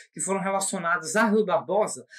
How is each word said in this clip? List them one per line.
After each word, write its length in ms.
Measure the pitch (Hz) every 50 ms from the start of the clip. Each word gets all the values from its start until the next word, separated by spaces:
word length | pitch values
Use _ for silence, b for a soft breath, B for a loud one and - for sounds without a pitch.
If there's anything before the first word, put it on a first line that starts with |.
| B B _
que 60 | 165
foram 200 | - 175 196 190
relacionadas 760 | 180 196 196 190 190 - 202 185 170 170 170 170 160 151 -
a 100 | 214 226
Rui 180 | 220 202 220 202
Barbosa, 640 | 180 170 160 - - 185 208 208 156 - 127 - B B